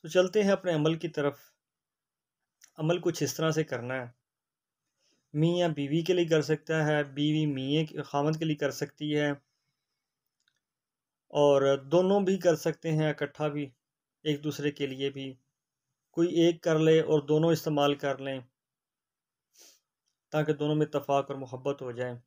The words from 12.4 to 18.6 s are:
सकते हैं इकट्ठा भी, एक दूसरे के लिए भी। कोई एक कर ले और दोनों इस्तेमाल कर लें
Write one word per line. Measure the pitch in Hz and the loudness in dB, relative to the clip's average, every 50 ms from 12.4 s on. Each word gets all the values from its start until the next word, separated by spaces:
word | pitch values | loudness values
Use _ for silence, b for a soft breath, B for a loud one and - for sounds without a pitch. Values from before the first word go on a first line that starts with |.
| 180 180 160 | 2 2 2
सकते | 151 - 165 156 _ - 165 | 2 0 -4 -4 _ -4 -2
हैं | 156 156 156 151 | -2 0 0 -2
इकट्ठा | 147 - 151 143 _ - 151 151 | -2 -2 -6 -6 _ -6 -6 -4
भी, | 143 147 143 127 _ _ _ _ _ _ _ _ _ _ _ | -4 -4 -8 -8 _ _ _ _ _ _ _ _ _ _ _
एक | 156 147 143 | -2 -2 -2
दूसरे | 143 151 143 - 143 151 147 | -2 -6 -6 -2 -4 -4 -2
के | - 143 | -2 -6
लिए | 135 131 131 135 139 | -6 -4 -4 -6 -6
भी। | 135 135 135 135 131 _ _ _ _ _ _ _ _ _ _ _ _ _ _ _ _ | -6 -6 -12 -12 -14 _ _ _ _ _ _ _ _ _ _ _ _ _ _ _ _
कोई | 165 170 180 - 170 | 0 0 0 4 4
एक | 165 170 170 165 - | 4 4 4 2 0
कर | 175 160 156 | 0 2 4
ले | 160 160 160 160 156 | 6 6 6 6 4
और | - 156 151 143 | 4 2 0 2
दोनों | 143 151 156 160 170 165 | 2 2 2 4 2 2
इस्तेमाल | 156 - 165 151 147 143 143 143 | 0 0 -2 0 2 2 2 0
कर | 139 - 139 135 131 | 0 -2 -6 -4 -4
लें | 135 139 135 131 120 _ _ _ | -6 -10 -10 -10 -12 _ _ _